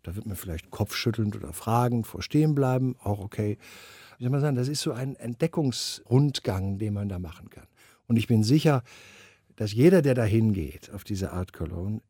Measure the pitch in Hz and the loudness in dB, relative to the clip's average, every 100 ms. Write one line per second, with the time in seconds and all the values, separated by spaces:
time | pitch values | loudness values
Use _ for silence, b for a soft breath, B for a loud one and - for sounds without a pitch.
0 | - 95 107 95 95 87 - - 107 - | -10 -10 -10 -10 -8 -10 -10 -4 -4 -2
1 | 123 110 104 - 73 - - 117 123 120 | -2 0 -4 -4 -12 -8 -2 0 2 0
2 | 107 - - 151 156 143 135 127 131 123 | -4 -10 0 2 4 2 2 2 0 -2
3 | 101 104 95 - 104 101 B B B B | -4 -4 -4 -4 -4 -4 B B B B
4 | B B 123 139 147 127 127 147 165 120 | B B -2 0 0 0 -2 -2 -4 -4
5 | 131 131 117 120 165 - 139 - - - | -8 -8 -10 -4 -2 0 -2 -2 -8 -10
6 | - 123 143 - - 95 95 98 107 101 | 2 4 4 0 -2 -2 -2 -4 -4 -2
7 | 101 92 85 - - - - b b b | -4 -6 -8 -14 -20 -20 -20 b b b
8 | - 117 107 110 107 151 160 135 B B | 0 0 4 2 4 4 4 2 B B
9 | B B B B B - 107 107 156 185 | B B B B B -6 -4 4 6 6
10 | 139 127 110 113 110 95 71 - - 101 | 4 2 4 4 4 2 -4 -10 -16 -16
11 | - 98 95 87 92 - 80 87 95 110 | -8 -6 -4 -4 -8 -8 -8 -6 -6 -6